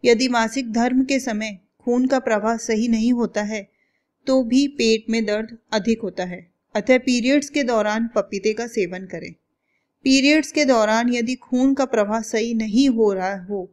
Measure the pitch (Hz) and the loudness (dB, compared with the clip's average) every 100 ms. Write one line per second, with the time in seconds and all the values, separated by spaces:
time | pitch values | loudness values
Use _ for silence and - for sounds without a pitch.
0 | 247 233 262 240 226 226 247 220 247 254 | 4 4 2 2 0 -2 -4 0 2 2
1 | 262 277 262 214 220 196 _ _ - 247 | 2 0 -2 -4 -6 -10 _ _ -2 0
2 | 262 269 262 220 214 226 - 220 233 226 | 2 0 0 0 0 -4 -2 -2 0 0
3 | 226 247 233 - 208 214 196 _ _ _ | 2 0 0 -2 -6 -6 -12 _ _ _
4 | _ _ - 262 233 254 285 285 226 220 | _ _ 0 0 2 2 0 0 2 2
5 | 220 226 214 208 220 233 _ 220 208 226 | 0 -2 0 -4 -4 -12 _ -4 0 -2
6 | 220 175 180 180 175 _ _ 214 208 254 | -2 -6 -8 -8 -16 _ _ -6 2 2
7 | 254 247 233 285 277 294 262 233 208 214 | 4 0 2 2 0 -4 0 0 0 0
8 | 233 220 208 202 202 214 240 233 180 180 | -2 -2 -2 -2 -2 -2 -6 -4 -4 -6
9 | 190 170 156 165 _ _ _ _ _ _ | -12 -12 -14 -18 _ _ _ _ _ _
10 | 269 269 269 302 302 - 294 240 214 220 | 2 4 4 2 2 0 2 4 2 2
11 | 240 247 233 254 - 254 269 277 262 247 | 0 -2 -2 -6 -4 0 0 2 0 0
12 | 208 220 220 226 233 233 220 208 277 226 | 0 -2 -4 -4 -2 -2 -2 2 2 4
13 | 214 196 185 196 180 202 196 | 2 0 -4 -6 -8 -8 -8